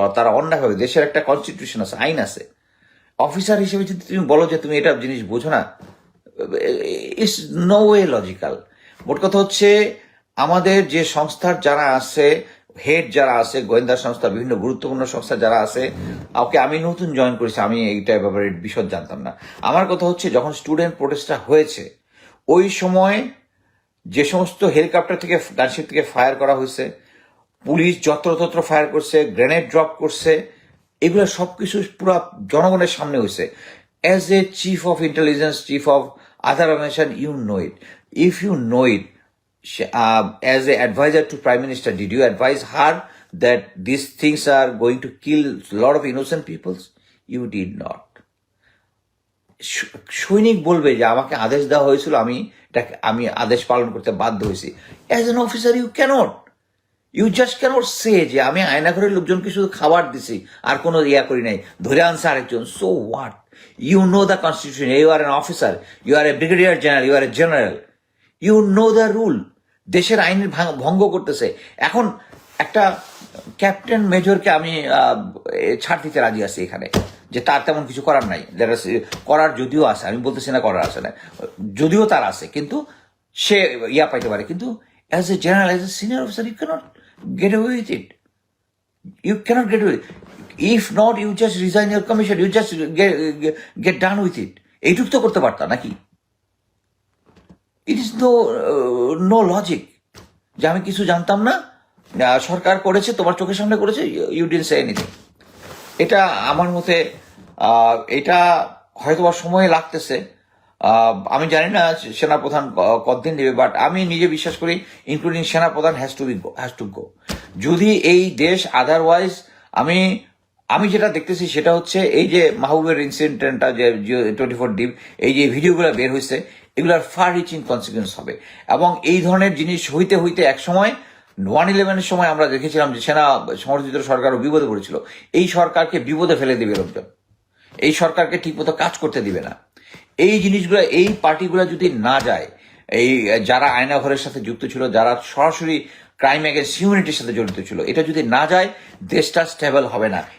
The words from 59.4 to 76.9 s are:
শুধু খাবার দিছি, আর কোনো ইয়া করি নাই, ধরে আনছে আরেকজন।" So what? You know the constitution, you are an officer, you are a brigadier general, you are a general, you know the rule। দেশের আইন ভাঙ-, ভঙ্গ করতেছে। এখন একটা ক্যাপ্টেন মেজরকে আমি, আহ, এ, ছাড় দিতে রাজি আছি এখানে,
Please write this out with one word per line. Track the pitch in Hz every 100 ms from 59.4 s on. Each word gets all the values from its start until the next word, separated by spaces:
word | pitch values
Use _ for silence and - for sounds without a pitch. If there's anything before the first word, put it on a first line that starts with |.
| 196
শুধু | 196 190
খাবার | - 156 175 -
দিছি, | 131 - 101 - -
আর | 120 135
কোনো | 170 165 143
ইয়া | 139
করি | 131 127
নাই, | 113 98 - -
ধরে | 110 139
আনছে | 170 165 165
আরেকজন।" | 131 123 120 123 -
So | 190
what? | 175 107 127 120 - _ _ - -
You | 123 190
know | 185 196 190
the | 185
constitution, | 160 151 147 131 131
you | 139 156
are | 156
an | 147 139
officer, | - 170 113 85 - - -
you | 151
are | 151
a | 127
brigadier | 160 175 185 165
general, | 147 139 131
you | 139
are | 127
a | 113
general, | 165 147 101 - - _ _ _ _ - 180
you | 214 208 196
know | 220 220
the | 220 214
rule। | 214 113 - _ _ _ -
দেশের | 180 180 214
আইন | 175 196 190
ভাঙ-, | 143 170 139
ভঙ্গ | 143 190 202
করতেছে। | 180 - 139 107 - - -
এখন | 156 226 214 - - - _ -
একটা | 151 214 190 - - - - - - -
ক্যাপ্টেন | 196 190 - 226
মেজরকে | 202 185 180 190 190
আমি, | 156 165 160 139
আহ, | 139 123 117 196 - -
এ, | - 90 -
ছাড় | - 170
দিতে | 156 151
রাজি | 113 110
আছি | 98 -
এখানে, | 90 - -